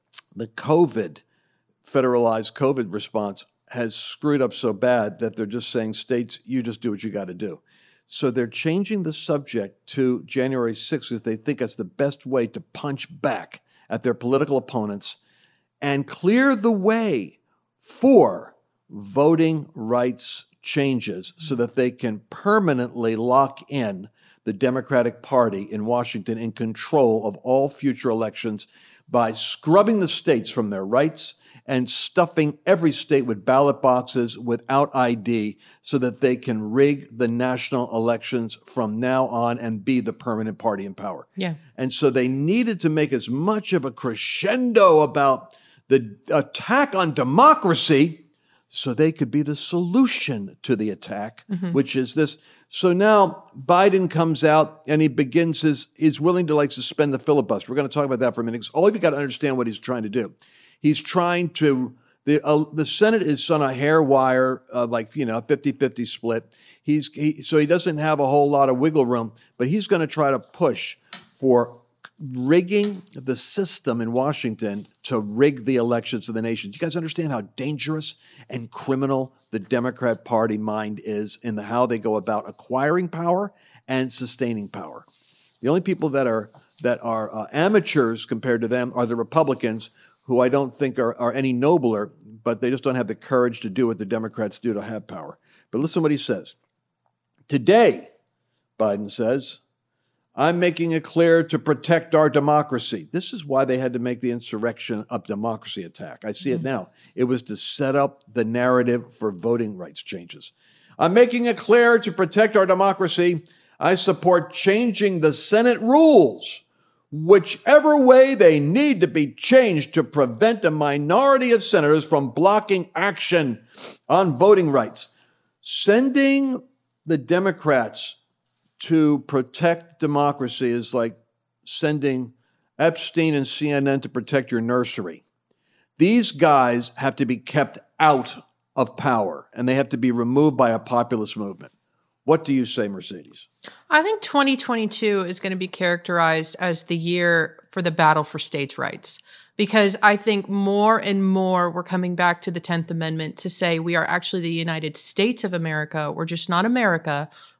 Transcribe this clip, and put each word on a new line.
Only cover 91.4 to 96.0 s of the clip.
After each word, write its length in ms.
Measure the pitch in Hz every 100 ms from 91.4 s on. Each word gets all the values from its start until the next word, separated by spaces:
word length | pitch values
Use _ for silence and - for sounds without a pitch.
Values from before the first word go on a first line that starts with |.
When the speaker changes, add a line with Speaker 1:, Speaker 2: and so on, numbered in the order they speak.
| 135
Speaker 1:
nobler, 580 | 123 139 170 127 107 101 - - 110
but 160 | - 113
they 100 | 123
just 140 | 131
don't 120 | 139 127
have 120 | 107
the 80 | 107
courage 460 | - 131 123 117
to 80 | 113
do 180 | 95 120
what 100 | 107
the 80 | 101
Democrats 540 | 113 110 - 107 -
do 140 | 120
to 80 | 104
have 260 | 101 110 104
power. 320 | 101 71 - _ _ _
But 80 | 113
listen 220 | 156 -